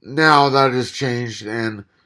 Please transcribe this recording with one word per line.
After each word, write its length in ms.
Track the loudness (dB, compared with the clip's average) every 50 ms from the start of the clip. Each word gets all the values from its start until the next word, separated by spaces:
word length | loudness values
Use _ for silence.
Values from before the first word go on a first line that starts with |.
now 480 | _ -10 -4 0 2 4 6 6 4 4
that 240 | 4 4 2 2 2
has 180 | 0 -4 -4
changed, 540 | -6 -6 -4 -4 -4 -4 -6 -6 -8 -10 -10
and 400 | -8 -6 -6 -4 -6 -6 -8 -12 _ _ _ _